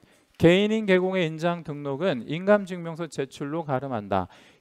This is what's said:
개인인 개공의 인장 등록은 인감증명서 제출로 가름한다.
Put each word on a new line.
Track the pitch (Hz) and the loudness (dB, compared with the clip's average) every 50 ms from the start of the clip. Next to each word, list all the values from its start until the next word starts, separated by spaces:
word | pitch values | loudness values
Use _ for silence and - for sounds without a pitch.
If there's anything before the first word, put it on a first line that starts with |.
| _ _ _ _ _ _ _ | _ _ _ _ _ _ _
개인인 | - - 165 180 196 208 208 220 220 220 | 4 6 6 8 6 4 2 0 -2 2
개공의 | 196 185 180 180 185 190 185 170 | 2 4 4 4 2 0 0 0
인장 | 156 160 156 165 175 175 175 156 | -2 -2 -2 -2 -2 -2 -2 -6
등록은 | 160 143 147 147 139 139 135 175 196 143 117 107 - | -10 -10 -8 -6 -6 -4 -2 -2 -2 -2 -2 -4 -6
인감증명서 | 147 170 185 196 208 208 196 170 185 175 165 165 160 156 175 | -8 -2 2 4 4 4 2 -4 -8 -10 -8 -10 -8 -8 -10
제출로 | 147 - - 139 135 - - 151 143 156 170 156 | -8 -6 -6 -6 -6 -6 -8 -6 -4 -4 -4 -2
가름한다. | 147 135 127 139 139 127 107 104 95 101 95 90 - - - - - _ _ | -2 -2 -2 -2 -4 -6 -6 -2 0 0 0 0 -4 -10 -20 -20 -20 _ _